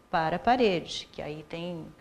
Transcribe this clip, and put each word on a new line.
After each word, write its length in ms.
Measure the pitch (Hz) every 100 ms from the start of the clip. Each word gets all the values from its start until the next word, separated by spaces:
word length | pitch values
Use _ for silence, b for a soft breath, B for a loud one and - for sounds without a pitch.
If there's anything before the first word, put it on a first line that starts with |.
| -
para 240 | 175 160 175
a 40 |
parede, 720 | 226 254 226 175 156 - -
que 80 | -
aí 240 | 151 151 151
tem 340 | 165 175 170 156 160